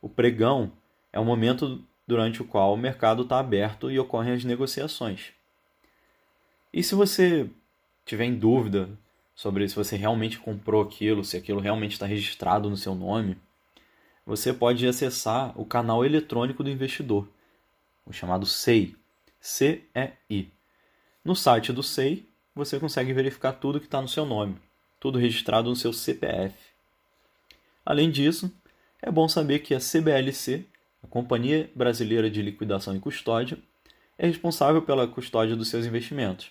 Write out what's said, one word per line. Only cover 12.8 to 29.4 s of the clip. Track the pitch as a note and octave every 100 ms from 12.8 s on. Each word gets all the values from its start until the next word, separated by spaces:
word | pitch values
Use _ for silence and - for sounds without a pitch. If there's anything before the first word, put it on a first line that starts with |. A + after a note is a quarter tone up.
| G2 F#2+
nome, | F#2 G#2+ G#2 F#2 _ _ _ _ _ _ _ _ -
você | A2 B2
pode | B2 A#2+ B2 B2
acessar | B2 C3 - A#2 A#2 C3 -
o | A2
canal | A#2+ A2+ A#2 C3
eletrônico | D3+ D3+ A#2+ B2 C3
do | C#3
investidor, | C3+ C3 - C#3+ G#2 G2+ _ _ _ _ _ _ _ -
o |
chamado | - F2+ F#2 G2
sei, | - - A#2 F#2 - _ _ _ _
C | - - C#3 D#3 -
E | A#2+ C3+ - _
I. | G#2 F#2 _ _ _ _ _ _ _ D#3
No | F#3
site | - A#2 A2+
do | B2
sei, | C#3 - C3+ E3 - _ _ -
você | C#3+ C#3
consegue | D3+ C3+ B2+
verificar | C3 C3+ C3+ C3
tudo | C3 C#3 C#3+
que | D3
tá | C#3
no | C3
seu | - D3
nome, | A2 G#2 F#2+ _ _ _ _
tudo | C3+ B2+
registrado | A#2+ A2+ - A2+ A#2
no | B2
seu | A#2+
C | A#2 -
P | - -
F. | F#2 F#2+ - - _ _ _ _ _ _ _ _ - _ _ -
Além | D3 E3
disso, | C#3 C#3+ E3 F#3 - _ _ _ _
é | -
bom | D#3+ D#3+
saber | E3